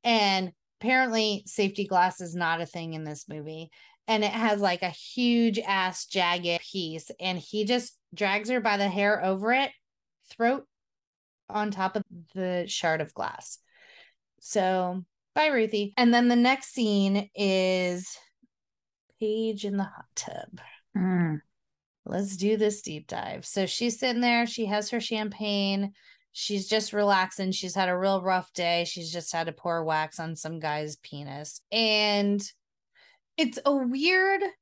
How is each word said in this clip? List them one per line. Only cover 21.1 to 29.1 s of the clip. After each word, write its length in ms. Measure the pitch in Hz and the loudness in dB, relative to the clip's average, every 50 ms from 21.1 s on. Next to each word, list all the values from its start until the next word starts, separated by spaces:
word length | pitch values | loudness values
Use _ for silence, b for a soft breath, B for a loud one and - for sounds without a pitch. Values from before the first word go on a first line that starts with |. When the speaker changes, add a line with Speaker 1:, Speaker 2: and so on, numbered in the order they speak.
| 185 180 170 160 156 151 _ _ _ _ _ _ _ _ _ _ _ _ _ | 4 2 2 2 0 -4 _ _ _ _ _ _ _ _ _ _ _ _ _
Speaker 1:
Let's 320 | - - 180 202 196 196 | -6 -4 -4 -2 -4 -4
do 200 | 180 185 208 220 | -2 0 0 2
this 260 | 208 214 208 208 208 - | 2 2 0 0 -2 -8
deep 240 | - 151 151 - | -10 -10 -12 -10
dive. 400 | - - - - - - - - | -10 -8 -8 -8 -8 -8 -10 -8
So 200 | - - 202 190 | -6 -2 -2 -2
she's 340 | 165 - - 233 240 226 - | -2 -2 -2 -2 -2 -2 0
sitting 200 | - 254 247 240 | -2 -2 0 2
there, 260 | 247 240 240 233 240 | 2 2 4 2 2
she 200 | 233 - - 226 | 0 -2 -4 -2
has 240 | 196 208 208 208 208 | 0 0 -2 -2 -2
her 100 | - 233 | -4 -4
champagne, 920 | 226 - 226 214 214 214 202 - 214 208 208 202 196 196 196 196 202 202 202 b b b b b b b _ | -4 -2 -4 -2 -4 -4 -6 -6 -4 -2 0 0 0 0 0 0 -2 -4 -6 b b b b b b b _
she's 340 | - - - 208 196 190 | -8 -6 -4 -2 -4 -2
just 260 | - 220 220 214 - - | 0 0 0 0 0 0
relaxing, 600 | 208 208 202 202 190 185 190 - - 196 185 185 | 2 4 4 4 4 2 0 -2 -4 -2 -2 -2
she's 220 | - - 180 165 | -4 -4 -4 -2
had 120 | 196 190 180 | 0 0 2
a 80 | 180 | 2
real 240 | 180 185 196 196 190 | 2 2 2 2 2
rough 320 | 180 185 185 185 180 _ _ | 2 2 0 0 0 _ _
day, 320 | - 175 170 170 170 170 | -2 0 2 2 2 0
she's 280 | 170 - 175 165 160 | -2 -6 -10 -10 -8